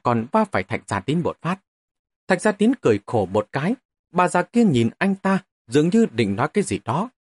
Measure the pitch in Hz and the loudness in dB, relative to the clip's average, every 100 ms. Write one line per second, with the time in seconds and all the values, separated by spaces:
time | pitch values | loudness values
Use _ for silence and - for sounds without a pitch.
0 | 127 117 117 220 214 98 92 92 - 101 | -2 -2 0 -2 0 -4 -4 -8 -6 -6
1 | 113 170 117 - 160 190 _ _ _ _ | -2 -2 -2 -6 -8 -8 _ _ _ _
2 | _ _ - 185 214 202 220 269 131 104 | _ _ -4 -2 0 0 0 2 0 0
3 | - 117 90 104 - 135 170 262 _ _ | 0 -4 -2 -2 -2 -4 -4 -6 _ _
4 | _ 175 175 180 175 240 220 123 113 - | _ -2 0 0 0 2 4 4 0 0
5 | 196 190 190 190 - _ - 139 165 226 | -4 -2 -2 -2 -4 _ -2 0 2 2
6 | 226 117 101 101 147 208 - 98 - 143 | 2 0 -2 0 -2 -2 -2 -4 -4 -4
7 | 254 _ | -6 _